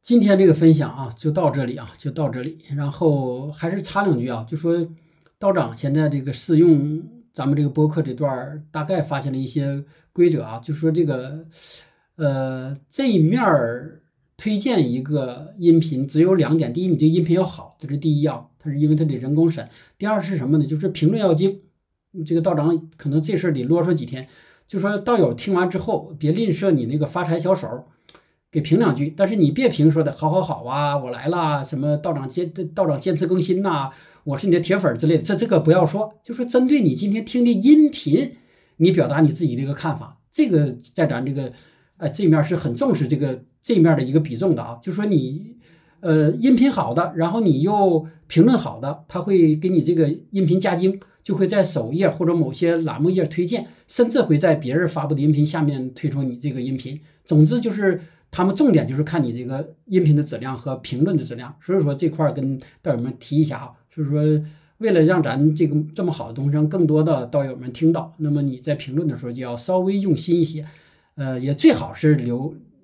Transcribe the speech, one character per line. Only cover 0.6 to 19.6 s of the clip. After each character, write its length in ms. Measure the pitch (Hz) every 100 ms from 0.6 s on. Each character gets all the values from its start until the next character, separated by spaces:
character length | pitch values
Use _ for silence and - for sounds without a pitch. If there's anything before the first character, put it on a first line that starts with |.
| 165
享 160 | 151 123
啊， 240 | 120 131 -
就 140 | 156
到 200 | 151 160
这 140 | 139
里 120 | 123 127
啊， 160 | 113 -
就 140 | 147
到 180 | 160 143
这 140 | 127
里。 160 | 131 160 -
然 160 | 143 143
后 600 | 143 165 143 127 123 143
还 180 | 151 170
是 100 | 196
插 200 | - 196
两 160 | 202 131
句 100 | 123
啊， 160 | 113 113
就 60 | 156
说 320 | 165 170 165 - _ _ _ _
道 140 | 196
长 240 | 190 113 113
现 180 | 139
在 140 | 147 156
这 120 | 143
个 120 | 131
试 260 | 120 - 156
用 440 | 175 151 147 156 196 - _
咱 140 | - 131
们 100 | 143
这 60 |
个 60 | 143
播 180 | 139 151
客 160 | 160
这 100 | 139
段 160 | 120 147
儿， 340 | 131 139 151 -
大 100 | 156
概 180 | 147 147
发 200 | 151 139
现 100 | 135
了 80 | 131
一 80 | 131
些 380 | 151 139 139 147 _ _
规 160 | - 175
则 140 | 151
啊， 160 | 110 113
就 160 | 117
说 160 | 151 160
这 140 | 160
个， 420 | 156 131 127 151 165 - - - _ _ _ -
呃， 600 | 147 135 131 131 131 139 _
这 160 | - 269
一 120 | 196
面 200 | 156 240
儿 600 | 220 - 117 120 151 - _ _ _ _
推 220 | 214 208
荐 320 | 262 220 131
一 100 | 123
个 540 | 139 147 127 127 156 202
音 200 | 170 165
频 300 | 160 131 139
只 120 | 151
有 140 | 175
两 220 | 190 131 160
点， 160 | 127
第 100 | 131
一， 60 | 180
你 80 | 147
这 100 | 151
音 160 | 170
频 140 | 160 170
要 80 |
好， 320 | 185 - - _
这 80 | 143
是 100 | 143
第 240 | 156 143
一 60 | 147
啊， 200 | - - _
它 100 | 156
是 120 | 143
因 100 | 151
为 60 | 151
它 80 |
得 100 | 160
人 220 | 117 131 151
工 120 | 165
审。 200 | 160